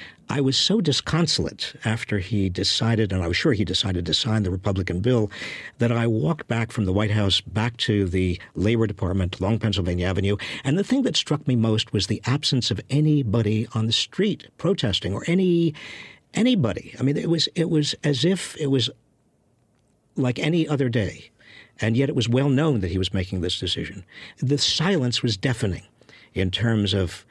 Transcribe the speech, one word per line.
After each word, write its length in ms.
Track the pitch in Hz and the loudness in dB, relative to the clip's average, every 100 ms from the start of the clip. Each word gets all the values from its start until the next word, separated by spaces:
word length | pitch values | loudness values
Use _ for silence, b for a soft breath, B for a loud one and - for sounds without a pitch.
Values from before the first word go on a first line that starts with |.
| B B - | B B -4
I 120 | 147 | 0
was 160 | 135 131 | 0 0
so 240 | - 214 | 2 2
disconsolate 960 | 160 131 - 156 170 - - - - - | 2 0 0 0 2 0 -4 -6 -12 -6
after 340 | 113 110 - 101 | -4 -4 -2 -4
he 300 | 90 107 95 | -2 0 0
decided, 640 | 92 104 - 113 110 104 | 0 -2 0 2 2 2
and 100 | 95 | 0
I 60 | 85 | 0
was 80 | 87 | 0
sure 160 | 165 | 2
he 120 | 110 | 2
decided 400 | 92 92 104 90 85 | 0 0 -2 -2 -2
to 80 | |
sign 280 | 78 107 110 | -2 0 0
the 80 | 95 | 0
Republican 480 | 92 101 95 95 90 | -2 -2 -2 -2 -2
bill, 320 | 110 123 104 B B B B - | 2 2 0 B B B B -2
that 140 | 117 | 0
I 160 | 117 117 | 2 2
walked 400 | 110 151 156 - | 2 0 -2 -2
back 240 | 113 113 | -2 -2
from 140 | - 95 | 0 0
the 60 | |
White 200 | 95 107 | 2 2
House 280 | 107 98 - | 2 2 0
back 360 | - 113 117 117 | -2 -2 -2 0
to 320 | - 104 92 | 0 2 2
the 320 | 92 92 87 B - | 2 0 -2 B -2
Labor 320 | 98 117 110 | 2 2 0
Department 500 | - 90 95 92 - | 0 -2 0 -2 -2
along 220 | 92 110 | -2 0
Pennsylvania 480 | 110 101 87 87 90 | 0 0 0 0 0
Avenue. 300 | 95 98 101 B B | 0 0 -2 B B
And 120 | 131 170 | 0 0
the 60 | |
thing 200 | 202 269 | 2 0
that 120 | 240 | 2
struck 320 | 165 - 147 - | -2 -2 -2 0
me 80 | |
most 380 | 123 110 110 - | 2 2 2 0
was 160 | 107 - | -2 -2
the 120 | 101 - | -2 0
absence 460 | 143 - 131 - | -2 0 0 0
of 80 | 95 - | -4 -2
anybody 800 | 139 151 151 117 117 104 110 117 | 2 4 2 2 0 2 0 -2
on 120 | 117 113 | -2 -2
the 60 | |
street 560 | - - - 208 - - - | -2 -4 -2 -2 -2 -8 -4
protesting 560 | 165 196 110 92 - | -2 0 0 -2 -2
or 80 | 98 - | -4 0
any, 440 | 180 185 170 165 151 B B B B _ | 2 4 4 2 -2 B B B B _
anybody. 640 | - 240 226 117 - - - | 0 2 4 2 -2 -8 -2
I 60 | |
mean, 120 | 127 151 | 0 0
it 140 | 165 | 0
was, 180 | 165 - | 0 0
it 160 | - 165 | -2 0
was 240 | 156 147 - | 2 0 -2
as 220 | 151 135 | -2 2
if 320 | 156 190 - - | 2 0 -4 -6
it 160 | 143 | 0
was 180 | 135 110 - _ _ _ _ _ _ _ _ _ _ _ - | 0 0 -6 _ _ _ _ _ _ _ _ _ _ _ -2
like 240 | 127 120 | -2 0
any 260 | 151 170 151 | 0 2 2
other 220 | 143 131 | 0 2
day. 420 | 117 92 - - _ B B B - | 0 0 -4 -16 _ B B B -4
And 160 | 110 113 | 0 2
yet 120 | 135 | 2
it 80 | 131 | 0
was 120 | 110 | 2
well 200 | 127 143 | 2 4
known 320 | 131 160 120 | 4 2 2
that 100 | 92 | 0
he 80 | 92 | -2
was 160 | 92 | -2
making 260 | 95 90 92 | -2 -2 -2
this 200 | 87 - | -2 -4
decision. 440 | 92 - 82 - - B B - | -4 -4 -6 -10 -16 B B -6
The 200 | 127 143 | 0 2
silence 640 | - - 165 185 123 117 | 2 0 2 2 2 0
was 140 | 123 101 | 0 0
deafening 480 | 135 120 101 80 - _ B B B | -2 0 -2 -4 -8 _ B B B
in 160 | - 95 | -2 -2
terms 420 | 90 113 113 101 | 0 2 2 2
of 320 | 98 87 - - | 0 0 -4 -16